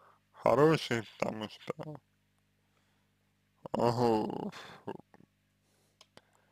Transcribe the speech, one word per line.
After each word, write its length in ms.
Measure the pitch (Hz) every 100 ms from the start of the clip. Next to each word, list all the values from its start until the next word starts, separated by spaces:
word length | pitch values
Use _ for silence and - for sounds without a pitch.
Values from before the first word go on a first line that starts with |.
| - _ _
хорошие, 720 | - 113 117 156 156 - 117 104 -
потому 320 | 113 110 107
что, 500 | - - - 156 147 _ _ _ _ _ _ _ _ _ _ _ _ _ _ _ _ -
ага, 800 | - 117 120 120 110 - - 208 - - - - - - - _ _ _ _ _ _ _ _ _ - _ _ _